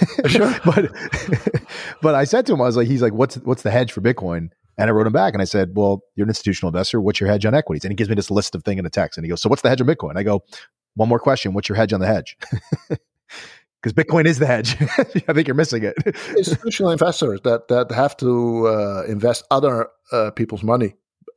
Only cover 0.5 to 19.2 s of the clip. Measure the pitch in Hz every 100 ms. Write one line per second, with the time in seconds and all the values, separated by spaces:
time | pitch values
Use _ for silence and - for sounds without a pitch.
0.5 | 247 170 185 190 - - - - 180 -
1.5 | - - - - - 156 143 - 240 254
2.5 | 160 123 117 120 135 120 107 135 123 123
3.5 | 123 104 120 123 - 107 120 92 85 85
4.5 | - _ - 107 107 110 139 190 107 95
5.5 | 104 90 98 101 98 - - 104 107 -
6.5 | 95 90 87 98 117 101 - 98 104 107
7.5 | 143 - 76 98 98 104 104 - 101 -
8.5 | 87 107 95 85 - 87 - 82 85 107
9.5 | 127 120 127 127 131 78 85 101 101 -
10.5 | - - _ _ - 113 120 - 135 101
11.5 | 98 - 101 107 101 95 - - - -
12.5 | 113 - - - - _ _ _ - -
13.5 | - _ _ 113 95 151 165 160 139 143
14.5 | 117 117 - 143 - - 185 - 143 127
15.5 | 131 160 117 107 - 214 - - - -
16.5 | 165 226 - 190 160 170 160 143 98 127
17.5 | 117 - 123 123 120 139 - 127 120 120
18.5 | 113 113 107 101 98 101 104